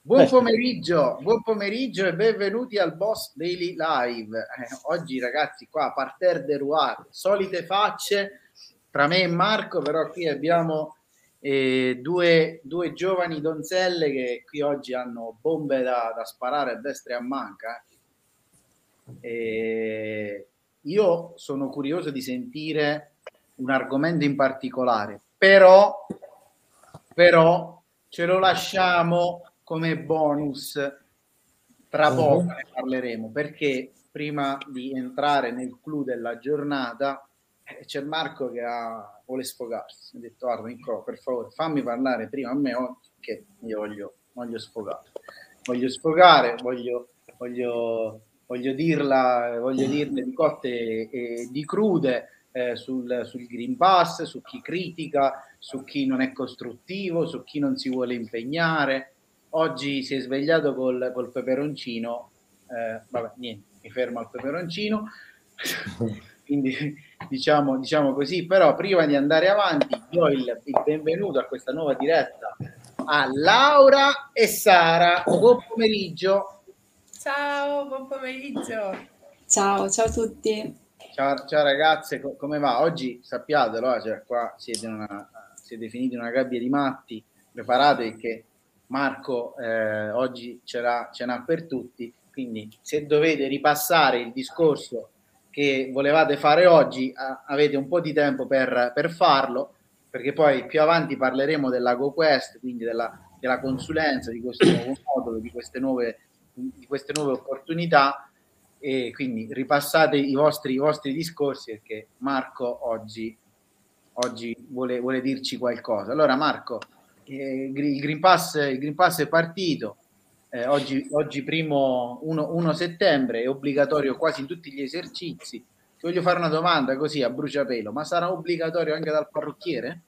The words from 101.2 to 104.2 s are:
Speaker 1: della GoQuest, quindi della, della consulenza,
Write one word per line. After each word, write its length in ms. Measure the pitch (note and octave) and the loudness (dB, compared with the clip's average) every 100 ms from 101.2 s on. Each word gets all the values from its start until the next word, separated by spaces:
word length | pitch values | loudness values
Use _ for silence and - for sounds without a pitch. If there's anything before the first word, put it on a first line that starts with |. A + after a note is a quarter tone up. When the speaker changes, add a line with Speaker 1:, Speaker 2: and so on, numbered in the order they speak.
| B2+ C3 C#3 D#3 C3 | 0 0 0 0 0
Speaker 1:
della 240 | B2 B2 | 0 0
GoQuest, 640 | B2 C#3 D3+ D#3+ C3+ - - | 0 -2 2 4 2 0 -12
quindi 240 | B2+ A#2+ | -10 -6
della, 340 | A2+ A#2 A#2 - - _ | -4 -4 -4 -8 -20 _
della 220 | B2+ B2 | -2 -2
consulenza, 720 | C3 C3 - D#3 D#3 B2+ | -2 -6 -4 -2 0 -2